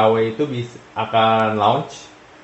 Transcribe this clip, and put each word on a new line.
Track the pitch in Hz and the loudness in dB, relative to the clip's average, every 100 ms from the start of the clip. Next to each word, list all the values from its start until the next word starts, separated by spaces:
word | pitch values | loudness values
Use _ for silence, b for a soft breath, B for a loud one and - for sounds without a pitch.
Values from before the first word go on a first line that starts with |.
| 110 | 2
W | 113 | 2
itu | 113 110 143 | 0 -2 -4
bis-, | 123 120 - - | -6 -10 -14 -14
akan | 110 110 113 113 113 110 107 | -8 -2 2 2 2 0 2
launch, | 101 135 160 - - - - - | 2 0 -4 -14 -20 -20 -20 -20